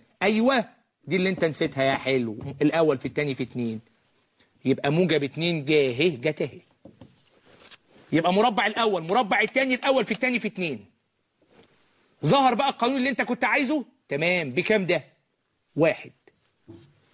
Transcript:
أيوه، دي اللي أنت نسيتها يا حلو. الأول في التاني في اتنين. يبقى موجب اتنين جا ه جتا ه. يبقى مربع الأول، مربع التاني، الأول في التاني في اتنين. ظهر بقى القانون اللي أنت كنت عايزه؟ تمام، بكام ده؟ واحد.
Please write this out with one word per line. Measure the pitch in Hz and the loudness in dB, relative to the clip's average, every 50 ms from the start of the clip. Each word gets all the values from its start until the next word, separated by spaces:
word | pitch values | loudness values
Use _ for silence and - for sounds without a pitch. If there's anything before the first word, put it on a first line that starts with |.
| _ _ _ - 175 | _ _ _ -2 0
أيوه، | 208 220 214 226 262 277 247 - - - _ _ _ _ _ _ | 0 2 2 2 2 2 2 0 -2 -8 _ _ _ _ _ _
دي | 135 160 | -4 -2
اللي | 190 185 190 | 0 0 0
أنت | 190 - 175 | 0 0 -2
نسيتها | 160 143 - 165 147 - 135 135 | -2 -2 -2 -4 -2 -2 0 0
يا | 135 135 | 0 0
حلو. | 131 - 131 135 131 120 113 104 117 135 139 135 - | -2 -2 0 0 0 0 -2 -6 -10 -12 -12 -4 0
الأول | 147 151 156 165 165 151 139 127 | 0 2 2 2 2 2 2 0
في | - | -4
التاني | 131 - 151 147 143 131 | -6 -4 -4 -4 -4 -4
في | - 127 | -6 -8
اتنين. | - - 127 120 117 110 107 - _ _ _ _ _ _ _ _ _ _ _ _ _ _ _ - | -8 -6 -6 -6 -6 -6 -8 -12 _ _ _ _ _ _ _ _ _ _ _ _ _ _ _ -2
يبقى | 131 135 - - 143 | 0 0 0 0 0
موجب | 151 170 185 160 160 151 143 | 2 2 2 2 2 0 0
اتنين | 135 - 151 165 175 170 156 135 | -2 -4 -2 -2 -2 -2 -2 0
جا | 139 156 151 139 131 | 2 2 4 4 2
ه | 117 123 160 180 | 2 0 0 0
جتا | 147 117 123 156 151 - 170 | 0 -2 -4 -4 -4 -4 -6
ه. | 135 - 180 - _ _ _ - - - - - - _ _ _ _ _ _ _ _ - - - - - - _ _ _ - - - | -8 -8 -12 -20 _ _ _ -20 -20 -20 -20 -20 -20 _ _ _ _ _ _ _ _ -20 -20 -20 -20 -20 -20 _ _ _ -20 -6 -2
يبقى | 143 156 160 175 180 | 0 0 2 2 4
مربع | 202 226 247 208 208 208 214 | 4 4 4 2 2 0 -2
الأول، | 214 233 226 220 196 170 160 | 0 0 0 0 0 -2 -2
مربع | 160 202 247 247 185 247 208 | 0 0 0 2 2 2 0
التاني، | 220 214 - 262 269 262 254 | 0 0 0 0 0 0 0
الأول | 247 - 277 269 262 214 | 0 0 2 2 2 0
في | - | -2
التاني | 220 - 254 254 247 220 | -2 -2 -2 -2 -2 -2
في | - 220 | -2 -4
اتنين. | - - 180 160 131 104 - - _ _ _ _ _ _ _ _ _ _ _ _ _ - - _ _ _ _ _ _ _ _ _ _ _ - | -6 -6 -6 -6 -6 -8 -12 -18 _ _ _ _ _ _ _ _ _ _ _ _ _ -20 -20 _ _ _ _ _ _ _ _ _ _ _ 0
ظهر | 147 - 277 262 254 240 | 2 4 4 4 4 2
بقى | 208 277 277 | 2 0 -2
القانون | - - 233 247 277 269 | -2 -2 -2 -2 0 0
اللي | 247 277 | -2 -2
أنت | 254 - | -2 -2
كنت | 240 - 240 - 262 | -4 -4 -4 -2 -2
عايزه؟ | 208 226 285 277 233 311 294 226 - _ _ _ - | 0 0 0 0 0 -2 -2 -4 -6 _ _ _ -6
تمام، | 143 143 160 175 180 180 160 135 | -4 -2 0 0 0 0 -2 -4
بكام | 120 160 156 - 220 214 185 | -4 -4 0 2 2 2 2
ده؟ | 160 175 156 - - _ _ _ _ _ _ _ _ _ _ _ _ - | 0 0 -2 -2 -6 _ _ _ _ _ _ _ _ _ _ _ _ -2
واحد. | 139 160 - 127 - - - - _ _ _ - _ _ _ _ _ _ - - - - - _ _ _ _ | 0 2 2 2 0 -6 -20 -20 _ _ _ -20 _ _ _ _ _ _ -20 -20 -20 -20 -20 _ _ _ _